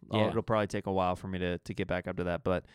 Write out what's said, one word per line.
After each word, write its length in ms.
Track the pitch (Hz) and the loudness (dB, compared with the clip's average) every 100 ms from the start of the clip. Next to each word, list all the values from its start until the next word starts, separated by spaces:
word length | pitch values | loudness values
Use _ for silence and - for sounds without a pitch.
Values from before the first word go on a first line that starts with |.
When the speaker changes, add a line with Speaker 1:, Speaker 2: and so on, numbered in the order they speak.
| - | -2
Speaker 1:
I'll, 120 | 107 | 2
Speaker 2:
Yeah. 80 | 107 | 2
Speaker 1:
it'll 140 | 110 | 0
probably 240 | - 110 101 | 2 2 2
take 180 | 104 98 | -2 0
a 40 | |
while 240 | 95 90 90 | 2 2 0
for 100 | 95 | -4
me 120 | 92 | -2
to, 180 | 90 87 | 0 -2
to 160 | - | -4
get 140 | 101 90 | -4 -2
back 200 | 90 90 | -2 -4
up 80 | 92 | -4
to 60 | 87 | -2
that. 200 | 85 92 | 0 0
But, 180 | 90 - | 0 -2